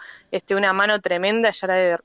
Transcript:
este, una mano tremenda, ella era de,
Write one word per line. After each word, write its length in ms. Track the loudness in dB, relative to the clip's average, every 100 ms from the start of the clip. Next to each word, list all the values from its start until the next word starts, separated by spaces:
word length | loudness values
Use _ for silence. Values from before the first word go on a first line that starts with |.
| -12 -20 _
este, 240 | -8 -4
una 180 | 0 0
mano 280 | 2 0 0
tremenda, 480 | -2 -2 0 2 0
ella 180 | 0 -2
era 80 |
de, 240 | 2 2 0